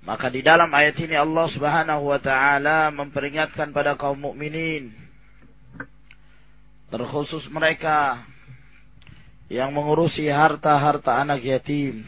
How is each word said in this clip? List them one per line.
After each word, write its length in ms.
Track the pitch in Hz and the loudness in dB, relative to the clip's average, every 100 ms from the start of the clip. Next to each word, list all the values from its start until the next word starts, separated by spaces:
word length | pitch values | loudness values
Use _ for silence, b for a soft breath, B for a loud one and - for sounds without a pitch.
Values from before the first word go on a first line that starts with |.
Maka 320 | - 113 131 | -8 -6 -6
di 80 | 123 | -2
dalam 320 | 135 165 170 | 4 6 6
ayat 240 | 143 147 147 | 4 4 2
ini 160 | 160 | -4
Allah 320 | 160 151 160 165 | 0 2 2 0
Subhanahu 560 | 135 143 160 156 151 143 | 0 0 0 0 -2 0
wa 80 | 143 | -2
taala 720 | 139 131 139 143 143 160 156 | 2 2 4 4 2 2 2
memperingatkan 800 | 147 143 135 139 147 156 - 151 | -2 -8 -6 -6 -4 -4 -4 -4
pada 240 | 143 143 | -2 0
kaum 240 | 139 143 139 | 0 -4 -4
mukminin, 720 | 143 131 151 156 160 156 127 107 - - - - - - - - - - - b b b b b - - - | -6 -8 -8 -6 -6 -6 -10 -18 -20 -20 -20 -20 -20 -20 -20 -18 -18 -18 -20 b b b b b -20 -20 -12
terkhusus 560 | - 120 151 143 160 139 | -10 -6 -6 -6 -10 -10
mereka 720 | 151 160 160 160 151 143 123 120 b b b b b b - - - - - - | -2 -2 0 0 0 0 -4 -10 b b b b b b -20 -20 -20 -20 -20 -10
yang 240 | 110 131 | -4 -4
mengurusi 560 | 147 147 151 165 - 151 | -2 0 2 2 0 -2
harta-harta 960 | 143 156 147 156 147 143 147 139 120 | 4 4 4 2 4 4 2 2 0
anak 240 | 143 143 120 | 0 -2 0
yatim. 560 | 131 - 147 139 110 | -2 -2 -2 -2 -6